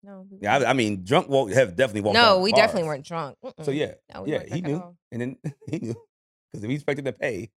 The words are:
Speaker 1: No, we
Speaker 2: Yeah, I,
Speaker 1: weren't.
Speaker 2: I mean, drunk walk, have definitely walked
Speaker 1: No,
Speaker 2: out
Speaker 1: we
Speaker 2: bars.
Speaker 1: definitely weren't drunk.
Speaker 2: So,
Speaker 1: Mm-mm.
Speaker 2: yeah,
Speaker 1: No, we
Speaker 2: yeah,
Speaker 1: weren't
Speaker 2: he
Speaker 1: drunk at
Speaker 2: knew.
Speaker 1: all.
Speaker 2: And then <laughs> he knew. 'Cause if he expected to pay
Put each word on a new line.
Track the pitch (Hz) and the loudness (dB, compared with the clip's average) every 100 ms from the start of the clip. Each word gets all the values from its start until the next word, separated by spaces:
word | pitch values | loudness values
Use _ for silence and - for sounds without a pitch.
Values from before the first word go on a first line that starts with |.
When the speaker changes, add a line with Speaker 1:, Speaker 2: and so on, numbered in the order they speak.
Speaker 1:
No, | 196 196 190 | -18 -18 -18
we | 139 | -8
Speaker 2:
Yeah, | 101 | 0
I, | 131 | 2
Speaker 1:
weren't. | 117 | 2
Speaker 2:
I | |
mean, | 131 110 101 | 2 2 -2
drunk | 92 147 170 | 2 2 4
walk, | 135 120 | 0 2
have | 104 123 85 | 4 2 2
definitely | 131 104 | 0 2
walked | 101 | 2
Speaker 1:
No, | 214 233 190 | 4 6 6
Speaker 2:
out | |
Speaker 1:
we | 185 | 4
Speaker 2:
bars. | - | 4
Speaker 1:
definitely | 226 214 160 | 4 2 -2
weren't | 143 151 | -6 -8
drunk. | 165 143 127 262 - | -8 -8 -12 -18 -8
Speaker 2:
So, | 151 | -4
Speaker 1:
Mm-mm. | 139 | -2
Speaker 2:
yeah, | 127 - _ | -4 -6 _
Speaker 1:
No, | - | -12
we | 98 | -6
Speaker 2:
yeah, | 147 | -6
Speaker 1:
weren't | - | -4
Speaker 2:
he | 160 | -6
Speaker 1:
drunk | |
at | 180 | -4
Speaker 2:
knew. | 151 | -6
Speaker 1:
all. | 175 180 _ | -8 _ _
Speaker 2:
And | 120 | -8
then | 123 139 | -8 -8
<laughs> | 156 - - | -12 -12 -10
he | 160 | -8
knew. | 113 113 _ _ _ _ _ | -6 -10 _ _ _ _ _
'Cause | - | -12
if | 104 | -6
he | |
expected | 143 147 139 | -6 -4 -4
to | 135 | -4
pay | 117 147 110 113 | -4 -4 -4 -10